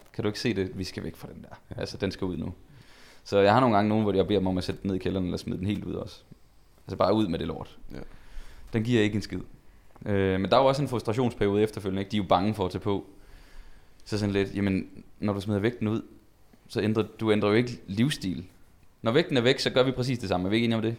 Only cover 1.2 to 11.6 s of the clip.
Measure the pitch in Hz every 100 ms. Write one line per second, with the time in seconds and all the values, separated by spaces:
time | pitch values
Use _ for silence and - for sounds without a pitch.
1.2 | - 87 - - - - - - 95 -
2.2 | 92 90 90 90 - - - - - -
3.2 | - 98 98 113 127 104 107 107 104 95
4.2 | 90 101 92 92 - 90 98 92 90 95
5.2 | 90 85 90 92 95 101 85 82 92 -
6.2 | - - - - _ - - 95 92 107
7.2 | 101 82 82 78 - - - 65 - -
8.2 | - - - - - 117 113 120 104 107
9.2 | - 92 - - - - - - - 101
10.2 | 95 95 95 120 135 135 139 117 - 113
11.2 | 120 - 101 104